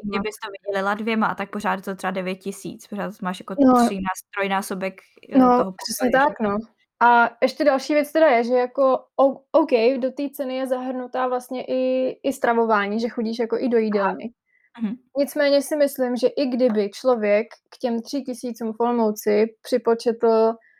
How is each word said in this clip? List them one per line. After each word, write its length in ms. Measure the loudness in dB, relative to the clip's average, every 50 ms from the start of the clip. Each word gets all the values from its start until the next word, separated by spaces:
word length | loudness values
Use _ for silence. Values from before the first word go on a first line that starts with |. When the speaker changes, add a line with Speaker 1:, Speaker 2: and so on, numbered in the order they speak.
| -6
Speaker 1:
i 40 |
Speaker 2:
má 20 | -6
Speaker 1:
kdybys 240 | -4 -4 -4 -6 -8 -10 -14
to 60 | -14
vydělila 420 | -14 -12 -8 -4 -4 -2 0 -2 -2
dvěma, 420 | -2 -2 -2 0 0 0 0 -2
tak 140 | -4 -8 -8
pořád 260 | -8 -6 -2 -2 -4
je 60 | -4
to 140 | -4 -8 -8
třeba 160 | -6 -4 -4
devět 240 | -4 -4 -4 -6 -6
tisíc, 520 | -8 -8 -12 -12 -10 -12 -12 -12 -14 -14
pořád 340 | -12 -10 -8 -8 -8 -8 -8
máš 180 | -8 -8 -8 -8
jako 160 | -10 -6 0 4 4
Speaker 2:
No. 80 | 6 6 6 4
Speaker 1:
třináct-, 420 | 2 0 -2 -6 -6 -6 -8 -10 _ -6
trojnásobek, 560 | -4 -2 -2 -2 -2 -4 -4 -6 -6 -6 -8 -8 -12 -20 _ _ _ _ 0 4
eh, 60 | 4
Speaker 2:
No, 180 | 6 6 6
Speaker 1:
toho 160 | 4 2 -2 -4 -10 -10
Speaker 2:
přesně 260 | -10 -6 -4 -2 2
Speaker 1:
pokoje, 100 | 2 4 2
že? 40 | 2
Speaker 2:
tak, 100 | 0 -2
no. 180 | -2 -2 -2 -4 -6 -10 _ _ _ _ _ 2
A 280 | 4 6 6 6 4 2 0 0
ještě 220 | -2 -2 0 2 2
další 300 | 2 2 2 0 0 0
věc 180 | 0 0 2
teda 160 | 2 4 4
je, 160 | 6 6 4 2
že 100 | 2 0
jako 460 | 0 0 0 0 0 2 2 2 0 -2 _ _ 2
o-, 220 | 2 2 2 -2 _ _
OK, 180 | 2 2 4 4 4 4 4 4 2
do 140 | 2 -2 -4
té 120 | -4 -4 -8 -8 -6
ceny 220 | -8 -8 -6 -6
je 100 | -4 -4
zahrnutá 600 | -2 -4 -4 -4 -6 -8 -8 -8 -8 -4 -4 -2
vlastně 360 | -2 -2 -4 -6 -6 -10 -8 -6
i, 420 | -4 -2 0 0 0 0 0 0 -2 -4 -4 -4
i 100 | -4 -4
stravování, 680 | -2 0 0 2 2 2 2 2 0 0 -2 -4 -4
že 100 | -4 -4
chodíš 300 | -4 -4 -4 -4 -4 -4
jako 180 | -4 -4 -2
i 120 | -2 -2 0
do 80 | 0
Speaker 1:
Aha. 60 | 0 0
Speaker 2:
jídelny. 460 | 0 0 0 0 -2 -4 -4 -8 -12 -14 _ _ _ _ _ _ _ -12 -8
Speaker 1:
Mhm. 120 | -6 -6 -6 -8 _ _ -4
Speaker 2:
Nicméně 440 | -2 -2 -2 0 0 2 2 2 2
si 140 | 2 0 0
myslím, 400 | 0 0 0 0 -2 -4 -2 -2
že 120 | 0 0
i 180 | 0 0 0 -2
kdyby 440 | -2 0 2 2 2 2 2 -2 -2
člověk 580 | -4 -4 0 0 0 2 2 2 2 2 0 -2 -10 -20 _ _
k 80 | -14
těm 240 | -8 -6 -4 -4 -4
tři 200 | -6 -6 -8 -8
tisícům 520 | -6 -8 -10 -8 -8 -10 -8 -8 -8 -8 -4
v 60 | -2
Olomouci 680 | -2 0 0 2 0 0 0 -2 -2 0 2 2 2 0 -2 _
připočetl, 920 | -6 -2 -2 0 2 2 0 0 0 -4 -2 0 2 2 4 4 4 2 0 -2 _ _ _ _